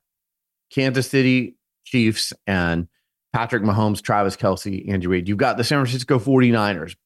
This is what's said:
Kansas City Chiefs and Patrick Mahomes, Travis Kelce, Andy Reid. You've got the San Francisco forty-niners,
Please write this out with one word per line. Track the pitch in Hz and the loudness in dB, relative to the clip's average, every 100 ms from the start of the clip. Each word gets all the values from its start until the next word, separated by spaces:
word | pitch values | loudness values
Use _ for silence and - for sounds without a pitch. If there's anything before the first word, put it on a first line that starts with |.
| _ _ _ _ _ _ _ | _ _ _ _ _ _ _
Kansas | 139 135 131 127 | -2 0 0 0
City | 139 127 127 120 - _ _ - | 2 4 2 -2 -10 _ _ -4
Chiefs | 127 110 104 - - - | 0 2 0 -6 -8 -4
and | 95 85 85 85 _ _ _ _ | -2 0 -2 -6 _ _ _ _
Patrick | 113 117 120 | -6 -2 0
Mahomes, | 104 104 107 101 | 0 2 0 -2
Travis | - 104 98 - | 0 0 0 0
Kelce, | 101 90 104 95 101 | -2 -2 -4 -8 -4
Andy | 98 87 | -4 0
Reid. | 92 90 | -2 -2
You've | 101 | 0
got | 139 - | 0 0
the | |
San | 110 147 | 0 0
Francisco | 123 127 123 131 | 0 -2 0 0
forty-niners, | 139 131 123 113 104 87 82 - | 2 4 4 4 0 -2 -8 -16